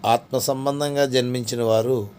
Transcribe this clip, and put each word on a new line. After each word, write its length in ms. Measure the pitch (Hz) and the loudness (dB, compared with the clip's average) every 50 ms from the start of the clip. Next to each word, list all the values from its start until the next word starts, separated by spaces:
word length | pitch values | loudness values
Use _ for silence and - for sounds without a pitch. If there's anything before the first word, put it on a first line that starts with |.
| - | 2
ఆత్మ 320 | 107 117 120 - - - 131 | 2 2 2 0 -2 -4 -4
సంబంధంగా 680 | - - 139 131 135 143 143 143 147 147 143 139 143 | -2 -2 -4 -2 -2 -4 -2 -2 -4 -4 0 0 0
జన్మించిన 580 | 135 123 131 123 123 127 127 120 110 127 120 117 | 2 2 2 2 2 -2 -4 -4 -6 -4 -2 0
వారు 460 | 113 110 110 113 123 131 120 101 101 - | 2 2 2 2 2 0 -2 -2 -6 -12